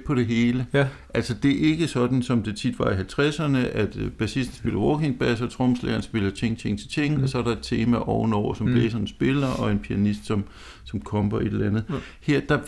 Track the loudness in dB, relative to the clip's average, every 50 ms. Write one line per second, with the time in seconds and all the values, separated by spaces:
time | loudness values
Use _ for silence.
0 | 0 -2 0 0 2 2 2 4 4 2 2 0 -2 0 2 2 2 2 -2 -8
1 | -16 -4 -2 -2 -2 -2 -4 2 2 2 4 4 4 2 4 2 0 0 2 0
2 | 2 2 2 0 2 2 2 2 2 0 -4 -2 -2 -2 0 0 0 0 2 0
3 | -2 -2 0 0 2 2 2 0 0 2 2 2 2 0 0 0 -2 -2 -2 -4
4 | -6 -6 -2 -2 -4 -2 0 -2 -4 -4 -6 -6 -4 -2 0 2 2 2 2 2
5 | 0 0 0 0 0 0 0 0 -2 -6 -2 0 2 2 2 2 0 -2 -2 -2
6 | -4 -2 -2 0 0 0 0 0 -2 -2 -2 -2 -2 -4 -4 -4 -4 -6 -2 -2
7 | 0 0 2 2 0 0 0 0 0 0 -2 -2 -2 -2 0 2 2 2 2 2
8 | 2 0 0 0 2 2 2 2 0 -2 -2 -2 0 2 2 2 2 2 0 -2
9 | -4 -6 -4 -2 0 2 2 2 0 0 -2 -2 0 0 0 0 -2 -2 0 2
10 | 2 2 0 -2 -2 -2 -2 -2 -2 -4 -10 -18 -18 -18 -20 -18 -14 -8 -8 -8
11 | -6 -4 -2 0 0 0 0 0 -2 0 0 0 0 0 0 0 -2 -4 -6 -8
12 | -8 -12 -18 -6 -2 0 2 2 2 2 0 0 0